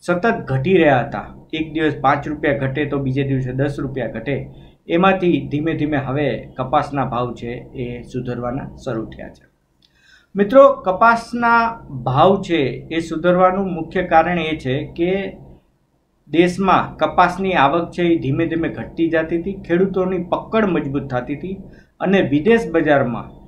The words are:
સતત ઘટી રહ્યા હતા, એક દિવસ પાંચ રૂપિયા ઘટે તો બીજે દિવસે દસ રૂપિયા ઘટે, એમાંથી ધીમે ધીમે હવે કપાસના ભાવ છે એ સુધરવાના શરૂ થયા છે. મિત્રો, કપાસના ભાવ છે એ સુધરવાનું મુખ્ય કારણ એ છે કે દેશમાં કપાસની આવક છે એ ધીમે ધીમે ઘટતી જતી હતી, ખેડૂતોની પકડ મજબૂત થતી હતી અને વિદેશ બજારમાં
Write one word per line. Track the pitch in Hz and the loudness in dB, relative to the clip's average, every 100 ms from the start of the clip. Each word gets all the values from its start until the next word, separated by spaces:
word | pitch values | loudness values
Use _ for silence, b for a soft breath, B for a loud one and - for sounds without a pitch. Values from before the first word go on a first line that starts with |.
સતત | - 175 233 | -2 0 0
ઘટી | 190 - 131 147 185 | -2 -2 -2 4 4
રહ્યા | 160 131 | 6 4
હતા, | 113 104 - - - | 2 -6 -10 -16 -10
એક | 160 160 | -6 -4
દિવસ | 151 156 135 | 0 -2 0
પાંચ | 131 143 147 | 0 0 -2
રૂપિયા | 151 160 131 | -2 0 0
ઘટે | 131 131 | -2 -2
તો | 143 143 | -2 -2
બીજે | 135 131 | -2 -2
દિવસે | 131 135 123 | 0 -2 -2
દસ | 127 143 143 | -2 -2 -2
રૂપિયા | 143 123 110 | -6 -6 -6
ઘટે, | 110 113 131 - B B B - | -6 -6 -6 -6 B B B -4
એમાંથી | 170 190 190 175 151 131 | 2 2 2 2 0 -2
ધીમે | 143 160 | -4 -4
ધીમે | 147 151 147 | -2 -2 -2
હવે | 123 135 143 110 - - | -2 -2 -2 -4 -10 -10
કપાસના | 127 147 131 143 | -2 -2 -2 -4
ભાવ | 127 120 123 | -4 -2 -4
છે | 117 117 123 - | -6 -10 -10 -12
એ | 131 123 120 | -10 -10 -10
સુધરવાના | 117 131 120 117 120 131 - - | -10 -10 -8 -6 -6 -8 -10 -12
શરૂ | - 113 110 | -8 -8 -8
થયા | - - | -12 -18
છે. | - _ _ _ _ b b b b b 190 | -18 _ _ _ _ b b b b b -2
મિત્રો, | 202 262 277 | 4 8 8
કપાસના | 277 - 185 226 233 - 240 233 233 226 233 - 135 | 6 -2 2 4 4 -2 -2 2 2 2 -4 -12 -10
ભાવ | 113 131 175 196 | -4 4 4 4
છે | - 165 131 117 - | 0 0 0 -4 -6
એ | 160 | -6
સુધરવાનું | 165 165 165 180 185 185 196 | -4 -2 2 4 4 4 -4
મુખ્ય | 165 160 190 | -6 -4 -4
કારણ | 180 165 165 175 | 2 4 4 0
એ | 156 156 | -2 -4
છે | 131 135 151 - | -2 -4 -4 -4
કે | 170 196 196 - - - _ _ _ _ _ _ _ | -2 -2 -4 -12 -20 -20 _ _ _ _ _ _ _
દેશમાં | 147 180 175 196 156 107 - | 2 2 2 2 2 2 -2
કપાસની | 156 - 175 - 190 | -2 2 2 2 -2
આવક | 175 139 170 170 | 2 4 2 -2
છે | - | -2
એ | 175 165 | 0 2
ધીમે | 131 147 165 | 0 0 0
ધીમે | 165 156 | -2 -4
ઘટતી | - 113 - 165 | -6 -10 -2 0
જતી | 160 160 170 | 2 0 -2
હતી, | 175 | -4
ખેડૂતોની | 196 - 170 190 190 185 185 | -8 -2 2 2 0 -2 -2
પકડ | 170 160 - 220 | -2 -4 -2 0
મજબૂત | 202 165 143 139 131 | 0 0 -2 -4 -4
થતી | 127 123 | -6 -6
હતી | 143 175 196 - B B _ | -10 -10 -12 -14 B B _
અને | 170 190 | 0 2
વિદેશ | 151 139 180 233 175 | 4 2 4 2 2
બજારમાં | 165 151 143 120 113 - - | 0 4 2 2 -4 -10 -18